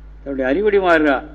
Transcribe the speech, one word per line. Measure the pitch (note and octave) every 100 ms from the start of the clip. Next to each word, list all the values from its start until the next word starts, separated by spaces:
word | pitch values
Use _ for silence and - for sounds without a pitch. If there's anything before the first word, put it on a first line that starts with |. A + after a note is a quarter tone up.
| - -
தன்னுடைய | C#3 C3+ C3
அறிவடிவமா | D3+ G#3+ G3+ F#3
இருக்கிற | D#3+ D3+ B2 -